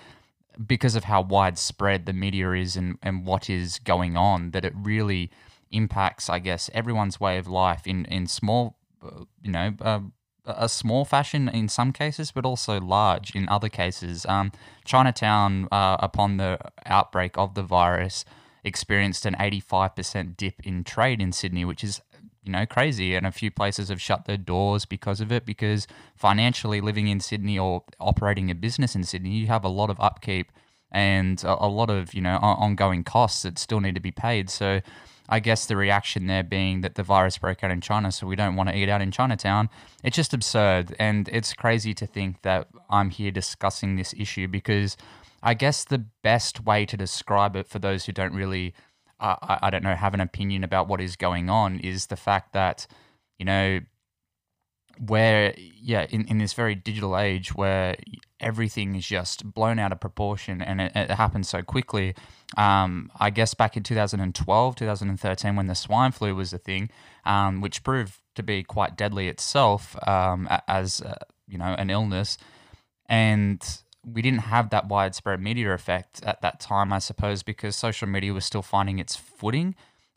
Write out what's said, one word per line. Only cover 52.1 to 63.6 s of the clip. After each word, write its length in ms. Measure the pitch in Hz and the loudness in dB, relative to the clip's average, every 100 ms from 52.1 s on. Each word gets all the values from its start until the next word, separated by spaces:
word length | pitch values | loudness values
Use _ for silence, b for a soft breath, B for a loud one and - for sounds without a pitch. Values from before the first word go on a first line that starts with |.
| 101 | -6
fact 380 | - 98 - | 0 0 0
that, 320 | 98 95 - - b b b b _ | 0 0 -2 -10 b b b b _
you 60 | |
know, 360 | 92 98 95 95 - _ _ _ _ _ _ _ _ _ _ - | 0 2 2 0 -4 _ _ _ _ _ _ _ _ _ _ -14
where, 540 | 107 110 113 107 101 - | 0 4 6 6 4 0
yeah, 480 | 90 98 120 110 80 | -12 -14 -2 -2 0
in, 160 | 110 107 | -2 0
in 100 | 107 | 0
this 160 | 104 | 0
very 200 | - 113 | 0 -2
digital 440 | 101 101 107 101 92 | -2 -6 -4 -2 0
age 360 | 101 95 92 | 0 0 -4
where 400 | - 98 95 92 - - - - _ | -2 0 2 0 -4 -10 -20 -20 _
everything 540 | 113 110 110 110 98 | -6 -2 -2 -2 -4
is 120 | 95 82 | -4 -4
just 380 | 98 92 - 104 | -4 -4 -8 -10
blown 260 | 110 113 113 | -2 0 2
out 140 | 101 | 0
of 80 | 92 | -2
proportion 640 | - - 101 101 - 92 | -8 -4 -4 -4 -6 -8
and 180 | 90 95 | -4 -2
it, 120 | 92 - | -2 -2
it 140 | 98 | -2
happens 400 | 107 107 104 92 | 2 2 2 -4
so 100 | 90 | -6
quickly. 540 | 87 131 - 107 95 92 B B B - | -4 -4 -2 -2 -2 -4 B B B 2
Um, 540 | 104 98 95 90 - - | 4 6 2 -2 -8 -2
I 80 | 104 | 0
guess 240 | 101 110 | 2 0
back 240 | - | 2